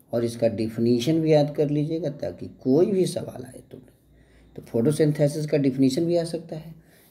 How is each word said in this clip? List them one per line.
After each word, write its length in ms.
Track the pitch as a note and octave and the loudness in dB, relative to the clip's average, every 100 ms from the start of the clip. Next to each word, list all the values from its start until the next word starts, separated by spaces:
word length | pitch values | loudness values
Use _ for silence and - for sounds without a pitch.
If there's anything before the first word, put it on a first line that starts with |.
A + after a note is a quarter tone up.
| _ | _
और 120 | A#2 | -4
इसका 240 | A#2 A#2 A2+ | -4 0 -2
definition 720 | G2+ A2 A#2 A#2 A#2+ D#3 D#3+ | 0 -4 0 2 2 2 0
भी 120 | D#3 | 4
याद 220 | D3+ D3 - | 4 4 0
कर 140 | D3 | 0
लीजिएगा 400 | D3 D3+ E3 D#3+ | 0 -2 -4 -6
ताकि 340 | D3 - - F#2+ - | -6 -10 -10 -14 -6
कोई 240 | C3 C#3 G#3 | 2 4 4
भी 200 | F#3+ F3 | 2 0
सवाल 380 | - - - | -2 -8 -14
आए 180 | - - - | -16 -18 -20
तो। 80 | - - _ _ _ _ _ _ - | -20 -20 _ _ _ _ _ _ -20
तो 60 | |
photosynthesis 840 | - A#2 B2 D3+ D#3 D3 D3 D3+ D3+ | -6 0 2 2 2 2 0 0 -2
का 120 | D3+ | 0
definition 480 | C#3 B2+ C3 C3 E3+ | 0 2 2 2 0
भी 100 | E3+ | 0
आ 80 | |
सकता 320 | E3 E3 - D#3+ | -2 -6 -10 -14
है 180 | - - _ _ _ | -14 -20 _ _ _